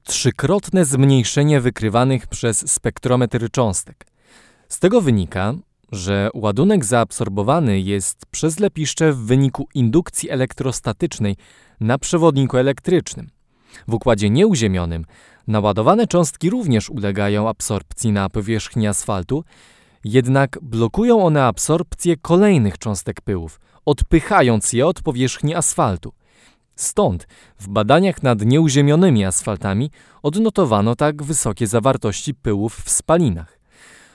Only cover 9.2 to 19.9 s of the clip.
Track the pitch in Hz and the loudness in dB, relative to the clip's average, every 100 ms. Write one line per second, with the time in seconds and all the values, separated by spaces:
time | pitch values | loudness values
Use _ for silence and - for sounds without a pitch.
9.2 | 110 131 135 - - 139 117 151 165 - | 0 2 2 -2 -6 -2 2 2 0 -6
10.2 | - 131 127 - 131 - - 104 170 - | -6 -4 -4 -4 -6 -4 -6 -4 -6 -2
11.2 | 101 98 _ _ _ - 107 127 - 175 | -4 -4 _ _ _ -6 -2 -2 0 2
12.2 | 165 139 131 127 135 135 - 180 - - | 4 4 2 2 0 -2 0 0 -2 -10
13.2 | 82 _ _ _ _ - - 110 127 107 | -18 _ _ _ _ -18 -6 -2 2 2
14.2 | 104 123 214 156 110 92 85 82 80 _ | 2 4 4 2 0 0 -2 -6 -10 _
15.2 | _ _ - 107 104 101 117 214 233 175 | _ _ -4 0 0 2 2 2 2 2
16.2 | 160 - 165 254 185 110 - 127 101 101 | 0 -2 -2 -2 0 0 -2 -4 -4 -2
17.2 | 104 104 110 107 - 101 - - 113 101 | 0 0 -2 -4 -4 -6 -6 -4 -2 0
18.2 | 95 110 101 110 - 123 107 98 - 98 | -2 -4 -4 -4 -4 -2 -2 -2 -4 -6
19.2 | 87 143 - _ _ _ _ | -4 -6 -6 _ _ _ _